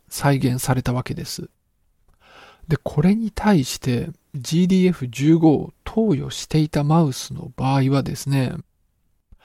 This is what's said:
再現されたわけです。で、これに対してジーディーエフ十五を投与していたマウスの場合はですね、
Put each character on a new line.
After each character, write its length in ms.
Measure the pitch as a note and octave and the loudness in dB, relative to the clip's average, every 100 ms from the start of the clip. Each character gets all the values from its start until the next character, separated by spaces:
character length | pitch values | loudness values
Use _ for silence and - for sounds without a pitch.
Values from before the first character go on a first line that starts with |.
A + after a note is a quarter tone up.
| - | -16
再 300 | - C#3+ C#3 | -2 2 2
現 240 | B2 B2+ | 2 -2
さ 100 | - | -2
れ 80 | C3 | -2
た 120 | B2 | 0
わ 80 | B2 | -2
け 100 | - | -4
で 140 | - - | -8 -10
す。 240 | - D#3+ _ _ _ _ _ _ _ _ - - _ - | -12 -14 _ _ _ _ _ _ _ _ -20 -20 _ -4
で、 100 | D3+ | -4
こ 200 | - - | -2 0
れ 120 | E3+ | 2
に 160 | G#3+ A3 | 2 -2
対 340 | - G#3+ G3 | -2 2 2
し 140 | B2+ - | 2 -6
て 300 | C3 A#2+ A#2 - _ | -4 -4 -4 -12 _
ジ 280 | C#3+ A#2+ D#3+ | -12 -4 0
ー 40 | F3+ | 2
デ 100 | F#3+ | 4
ィ 80 | |
ー 40 | F#3 | 2
エ 40 | |
フ 160 | F3 B2+ | 0 -6
十 280 | A#2 D3 E3 | -2 4 6
五 140 | D#3+ | 6
を 220 | C#3 - - | 4 0 -12
投 300 | - - A3 | -6 0 0
与 160 | C#3 C3+ | 0 -2
し 160 | - - | -10 -4
て 120 | D#3 | 0
い 120 | D3+ | 0
た 140 | D3 | 0
マ 180 | D3 D#3+ | 2 4
ウ 100 | D#3 | 2
ス 220 | C3 - | -2 -10
の 180 | C3 - | -12 -14
場 220 | - C3 C3+ | -6 0 2
合 140 | C3 | 2
は 120 | C#3 | 2
で 140 | - - | -2 -6
す 140 | - | -2
ね、 240 | C#3 B2+ - - _ _ _ _ _ _ - | -2 -2 -6 -14 _ _ _ _ _ _ -20